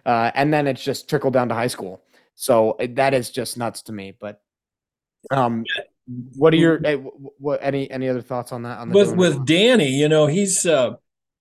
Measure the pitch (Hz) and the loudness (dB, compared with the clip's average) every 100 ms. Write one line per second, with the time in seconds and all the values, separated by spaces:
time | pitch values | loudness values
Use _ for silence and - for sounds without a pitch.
0 | 120 117 113 135 147 151 143 127 139 117 | -2 0 0 0 2 2 0 -2 -6 -6
1 | - 147 135 127 120 117 120 - 95 - | -4 -2 0 0 0 -2 -4 -6 -12 -14
2 | _ _ _ - - 117 110 - 123 120 | _ _ _ -6 2 4 4 0 -4 0
3 | 135 131 113 127 113 120 117 - - 107 | 2 0 -2 -6 -8 -6 -8 -8 -12 -12
4 | 98 - 104 104 _ _ _ _ _ _ | -12 -14 -16 -16 _ _ _ _ _ _
5 | _ _ - 135 120 117 117 - - _ | _ _ -4 0 0 -2 -6 -10 -12 _
6 | - 123 123 131 156 165 165 156 147 139 | -14 -14 -10 0 2 4 4 2 0 -4
7 | 131 - 135 - 143 139 139 139 135 131 | -6 -16 -20 -10 -6 -4 -4 -4 -6 -6
8 | 131 127 - 123 117 123 120 120 120 196 | -4 -4 -6 -8 -8 -10 -10 -10 0 2
9 | 196 175 180 139 131 170 226 240 139 135 | 4 2 2 2 2 4 4 4 2 2
10 | 151 156 147 175 196 - 180 147 120 - | 4 4 4 2 0 0 2 2 2 -4
11 | _ _ _ _ | _ _ _ _